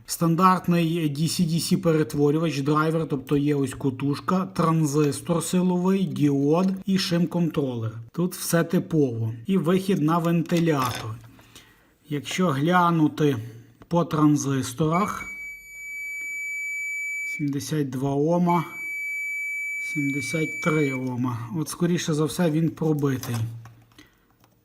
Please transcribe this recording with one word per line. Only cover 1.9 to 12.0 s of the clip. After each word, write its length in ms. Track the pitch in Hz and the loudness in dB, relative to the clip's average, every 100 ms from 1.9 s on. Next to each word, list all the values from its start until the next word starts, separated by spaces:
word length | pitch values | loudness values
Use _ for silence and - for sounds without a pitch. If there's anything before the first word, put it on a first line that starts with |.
| 156 151 147 147 156 165 139 | 2 2 2 2 2 0 -2
драйвер, 460 | 139 151 160 160 147 | 0 2 2 0 -2
тобто 300 | 139 - 143 | -4 0 0
є 180 | 147 143 | 2 0
ось 180 | 135 | -2
котушка, 720 | - 139 123 139 143 - 185 190 | -2 -4 -2 -2 -2 0 0 0
транзистор 960 | - 165 160 147 151 147 135 - 165 | 0 2 4 2 2 2 0 -2 -2
силовий, 600 | - 185 180 175 180 196 | 0 2 2 2 2 2
діод 640 | 165 127 143 139 143 165 190 190 - | 0 2 2 4 4 4 2 0 0
і 120 | 185 | 0
шим-контролер. 920 | - 170 175 175 165 156 135 117 110 117 - | 2 0 2 0 0 0 -2 -2 -6 -8 -10
Тут 240 | - 180 - | -4 -4 -4
все 280 | - 170 | 0 0
типово. 680 | 165 180 - 160 135 113 113 - - | 2 0 2 2 2 0 -4 -4 0
І 120 | 190 | 0
вихід 440 | 151 185 190 165 | 2 2 2 2
на 160 | 151 170 | 2 2
вентилятор. 1000 | 165 170 151 170 165 143 123 - 113 - - - - - - _ _ _ | 2 0 2 2 2 2 0 -4 -8 -12 -16 -20 -20 -20 -20 _ _ _